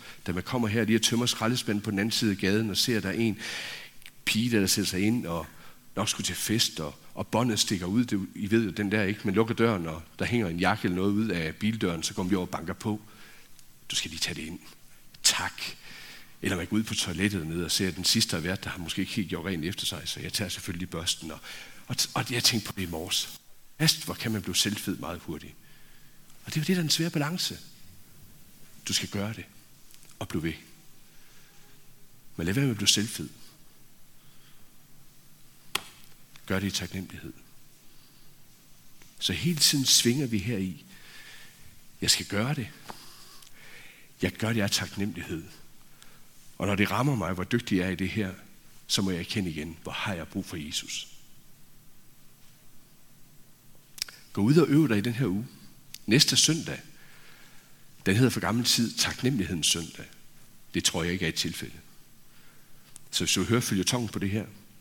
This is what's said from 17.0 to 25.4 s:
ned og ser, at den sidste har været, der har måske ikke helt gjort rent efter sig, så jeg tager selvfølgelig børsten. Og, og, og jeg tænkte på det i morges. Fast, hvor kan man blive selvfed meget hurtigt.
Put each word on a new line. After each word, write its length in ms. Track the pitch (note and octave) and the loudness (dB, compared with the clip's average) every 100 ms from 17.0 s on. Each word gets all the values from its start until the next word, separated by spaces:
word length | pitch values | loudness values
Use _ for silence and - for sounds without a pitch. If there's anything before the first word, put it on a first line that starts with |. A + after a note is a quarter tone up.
| - E2 G2+ G2 D#2+ | -2 0 0 0 -2
ned 180 | E2 | -2
og 60 | D#2+ | 0
ser, 180 | - F#2+ | 0 0
at 80 | F2 | 0
den 80 | |
sidste 300 | F2 A2+ A2 F2 | 2 4 4 2
har 40 | |
været, 240 | E2 F#2+ | 0 -2
der 60 | - | -4
har 80 | - | -6
måske 220 | D#2+ - | -4 -2
ikke 120 | F#2 | -2
helt 160 | - E2 | -2 -2
gjort 180 | E2+ E2+ | -2 -2
rent 180 | E2+ | -2
efter 220 | D#2+ G#2 - | -2 -2 -4
sig, 160 | D#2+ | -4
så 160 | D2+ - | -6 -6
jeg 120 | C#2+ | -4
tager 160 | - F#2+ | -2 -2
selvfølgelig 420 | - - E2+ F2+ | -4 -6 -6 -6
børsten. 400 | E2 E2 - E2 | -4 -4 -4 -6
Og, 80 | D2 - - - - - | -10 -12 -14 -14 -14 -6
og, 100 | - - | -2 0
og 180 | - A#2 | 0 0
jeg 120 | A#2+ | 0
tænkte 220 | - A#2 - | 0 0 -2
på 60 | - | -6
det 60 | |
i 80 | F2 | -6
morges. 500 | D#2+ F#2 - - - - - - - | -6 -4 -4 -4 -10 -18 -20 -16 0
Fast, 260 | D#3+ - | 0 0
hvor 100 | - | -4
kan 180 | - A#2 | -4 -2
man 100 | G#2+ | -2
blive 140 | F#2 F2 | 0 0
selvfed 400 | G#2+ G#2 - D#2+ | 0 0 -2 -4
meget 240 | C#2 E2+ | -4 -8
hurtigt. 340 | - D2 | -8 -8